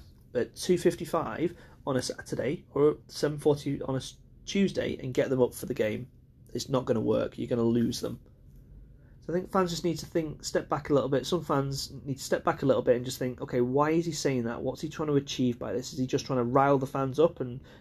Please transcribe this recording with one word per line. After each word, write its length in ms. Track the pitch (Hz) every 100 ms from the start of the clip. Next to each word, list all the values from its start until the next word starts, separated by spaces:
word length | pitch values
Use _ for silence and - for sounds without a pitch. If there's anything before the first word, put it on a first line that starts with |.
| - - -
at 220 | 123 - -
two 220 | - 175
fifty-five 760 | 180 170 156 170 120 110 170 - - - -
on 120 | 131
a 40 |
Saturday 640 | - - - 135 120 175 -
or 240 | 139 151 147 -
seven 300 | - 147 151
forty 440 | 151 147 143 139
on 140 | - 131
a 20 |
s-, 180 | - - - - -
Tuesday 520 | 202 190 - - -
and 120 | 131
get 160 | 123 131
them 120 | 131
up 120 | 120
for 120 | - -
the 80 |
game. 340 | 127 110 113 131 - - - -
It's 160 | 123 -
not 160 | 131 131
gonna 160 | 113
work. 360 | 117 113 113 -
You're 100 | 117
gonna 160 | 120
lose 380 | 117 117 117 113
them. 180 | - 117 - - - - - - - - - -
So 120 | -
I 20 | 175
think 160 | 185
fans 200 | 190 180
just 120 | 170
need 160 | 175 156
to 60 | -
think, 380 | 175 160 -
step 260 | - 180 -
back 200 | 147 -
a 40 |
little 160 | 139 120
bit. 160 | 139 -
Some 180 | 175
fans 480 | 147 143 139 139 - 135 143
need 120 | 131
to 60 |
step 200 | - 185
back 180 | - 151
a 40 | 139
little 160 | 113
bit 140 | 120 120
and 100 | 123
just 140 | -
think, 220 | 127 123
"Okay, 200 | 131 127
why 300 | 123 135 151
is 140 | 165 165
he 60 |
saying 320 | 143 147 131 117
that? 160 | -
What's 200 | 131 127
he 80 | 156
trying 200 | - 156
to 60 | 143
achieve 440 | 143 - 127 120
by 140 | 120
this? 200 | 101 131
Is 60 | -
he 80 | 127
just 180 | 139 -
trying 140 | 131
to 40 |
rile 340 | 120 135 139 139
the 100 | 131
fans 320 | 139 135 131
up 220 | 165 -
and 180 | 131 123 - -